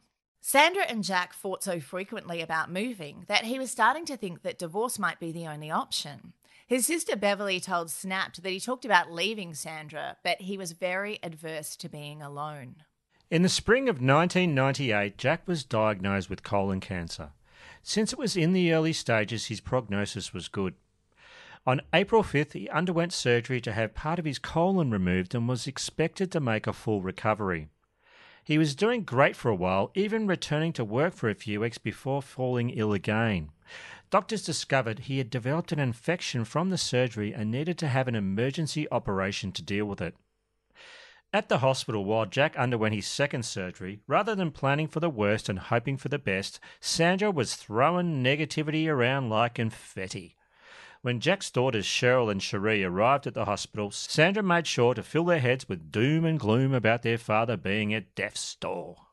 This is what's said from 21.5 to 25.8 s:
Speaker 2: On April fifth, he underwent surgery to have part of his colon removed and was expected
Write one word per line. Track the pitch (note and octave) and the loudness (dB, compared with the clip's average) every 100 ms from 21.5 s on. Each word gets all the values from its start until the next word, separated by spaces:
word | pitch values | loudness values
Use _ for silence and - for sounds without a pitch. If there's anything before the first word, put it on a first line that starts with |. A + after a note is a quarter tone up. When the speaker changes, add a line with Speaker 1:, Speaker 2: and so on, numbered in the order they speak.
| - - | -4 0
Speaker 2:
On | C3+ - | 0 2
April | D#3+ G3 A3+ | 2 4 4
fifth, | G3 C#3+ D3+ | 4 0 0
he | - G3 | -6 -4
underwent | D#3 F3+ E3+ E3+ | -2 0 0 0
surgery | - B2 A#2+ A#2 B2+ | 0 2 2 2 -4
to | A#2+ | -2
have | G#2+ A2 | -2 -2
part | - D3+ F3 | -2 -4 -2
of | D#3 | -2
his | B2+ | -6
colon | - E3 F3 G3 C#3+ | -2 2 4 4 2
removed | G#2+ F2+ F#2 F#2 | 2 2 2 0
and | B2 A#2 | -2 0
was | B2 - | -2 -4
expected | - | -6